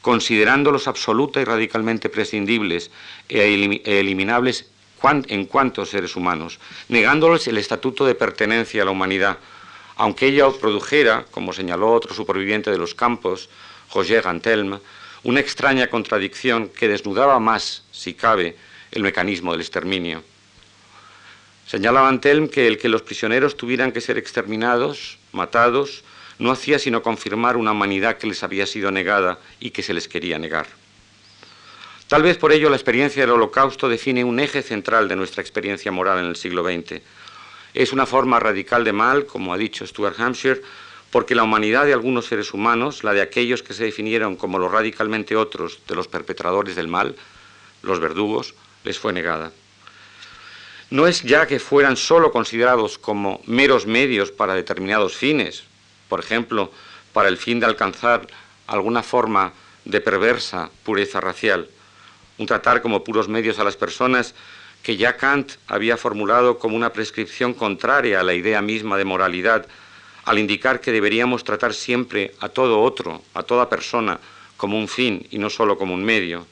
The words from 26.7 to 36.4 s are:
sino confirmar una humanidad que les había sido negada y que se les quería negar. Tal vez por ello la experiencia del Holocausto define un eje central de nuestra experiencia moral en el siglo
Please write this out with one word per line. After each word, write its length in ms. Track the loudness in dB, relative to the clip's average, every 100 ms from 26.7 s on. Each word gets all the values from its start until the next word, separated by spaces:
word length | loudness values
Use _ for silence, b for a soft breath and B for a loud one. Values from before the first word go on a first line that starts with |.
| 0
sino 240 | 2 0
confirmar 540 | -2 -4 -4 0 0 0
una 160 | 0
humanidad 460 | 0 0 0 0 -2
que 100 | -6
les 160 | -6
había 220 | -6 -4 -4
sido 260 | -4 -4
negada 480 | -2 0 2 0 -2 B B
y 120 | -12
que 120 | -10
se 120 | -6
les 120 | -6 -6
quería 320 | -8 -6 -6
negar. 280 | -4 -6 -6 -14 _ _ _ _ B B B B B B B B 0
Tal 160 | 4
vez 140 | 4 4
por 160 | 4
ello 180 | 6 6
la 60 | 2
experiencia 460 | 2 2 0 2
del 100 | 4
Holocausto 560 | 4 4 4 2 2 -2
define 340 | -2 0 0
un 160 | 0 0
eje 240 | 0 -4
central 460 | -4 -6 0 2 2
de 80 | 0
nuestra 240 | -4 -6
experiencia 500 | -6 -6 -6 -6 -6
moral 300 | -2 0 0
en 60 | -2
el 100 |
siglo 260 | -6